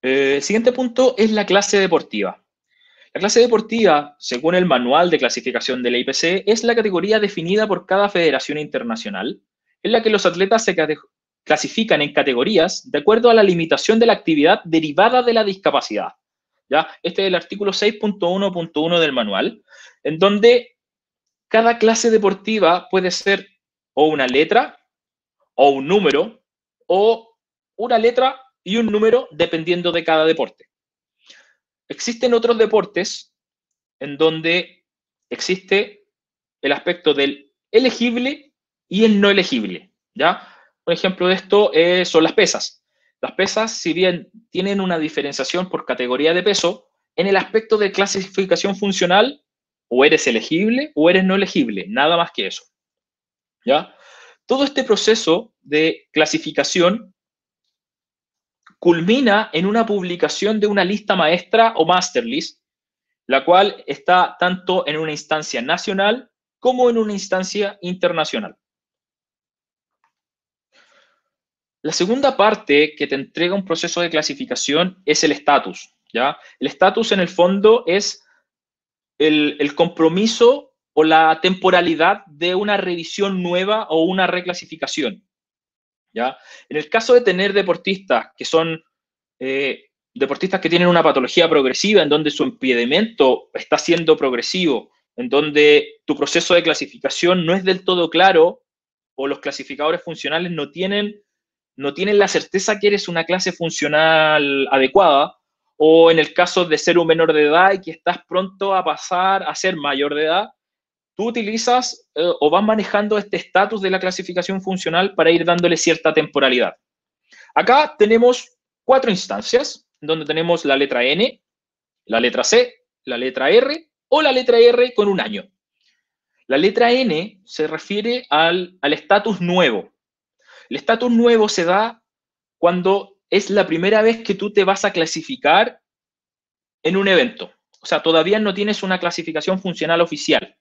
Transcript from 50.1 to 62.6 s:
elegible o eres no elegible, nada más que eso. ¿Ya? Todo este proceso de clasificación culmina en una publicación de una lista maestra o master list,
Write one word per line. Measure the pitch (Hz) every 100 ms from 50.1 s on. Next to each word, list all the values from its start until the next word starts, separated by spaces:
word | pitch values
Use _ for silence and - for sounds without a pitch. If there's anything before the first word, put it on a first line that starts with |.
| 156 -
elegible | 113 - 160 214 247 294 -
o | 160
eres | 180 190
no | 190
elegible, | 190 180 123 98 90
nada | 113 147 170
más | 170
que | - 98
eso. | - _ _ _ _ _ _ _ _ _ _ -
¿Ya? | 143 180 _ _ - - _ _
Todo | 262
este | 277 -
proceso | 254 202 - 220 - 160 226 _
de | - 147 160 - _
clasificación | - 156 160 160 147 139 185 175 220 - _ _ _ _ _ _ _ _ _ _ _ _ _ _ _ _ _
culmina | 180 165 170 247 254 202 214
en | 160 185
una | 220 226
publicación | 208 180 175 151 - 202 220
de | 208
una | 202 180
lista | 202 - 190
maestra | 156 175 - 220 226 226
o | 165
master | 180 180 127 117
list, | 135 - _